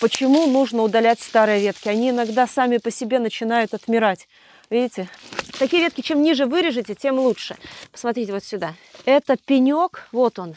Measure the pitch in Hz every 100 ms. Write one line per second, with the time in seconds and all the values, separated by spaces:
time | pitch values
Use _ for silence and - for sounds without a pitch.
0 | 226 - 269 285 320 262 262 233 220 226
1 | 226 233 - 226 214 208 202 190 214 208
2 | 254 247 233 220 247 - 247 240 233 -
3 | 233 262 226 - 226 233 220 - - 226
4 | 220 185 - _ - - _ 233 247 -
5 | 185 - - - - - 269 349 330 -
6 | - 311 302 277 269 320 339 247 214 202
7 | 269 262 262 220 - - - - - -
8 | 240 226 214 196 - 202 170 165 _ -
9 | - 277 - 262 - 277 254 294 359 -
10 | - 233 247 220 180